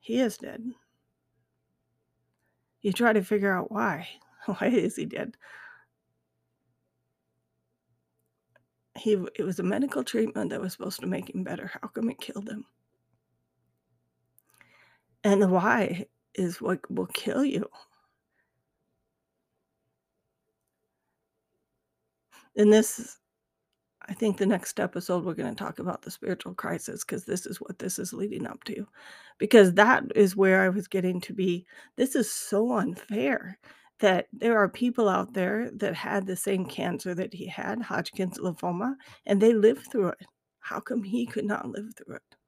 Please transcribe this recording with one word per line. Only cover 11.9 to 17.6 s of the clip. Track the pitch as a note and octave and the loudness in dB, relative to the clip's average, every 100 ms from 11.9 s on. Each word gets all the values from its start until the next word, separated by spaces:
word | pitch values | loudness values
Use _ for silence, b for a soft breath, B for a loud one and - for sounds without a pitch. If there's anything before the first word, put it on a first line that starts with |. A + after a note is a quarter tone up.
| - A3+ | -4 -4
it | - | -6
killed | - - G#3 | -12 -10 -10
him? | G#3+ - _ _ _ _ _ _ _ _ _ _ _ _ _ _ _ _ _ _ b b b b b b _ | -12 -14 _ _ _ _ _ _ _ _ _ _ _ _ _ _ _ _ _ _ b b b b b b _
And | G#3 G3+ | 2 6
the | F#3+ | 6
why | F3+ G3 A#3+ G3 F3 G#3 _ _ - | 4 4 2 0 -4 -10 _ _ -4
is | F3+ E3+ | -4 -2
what | - F#3 - | -4 -4 -4
will | - F3+ | -6 -4
kill | - - - F#3+ | -4 -4 0 0
you. | - | 0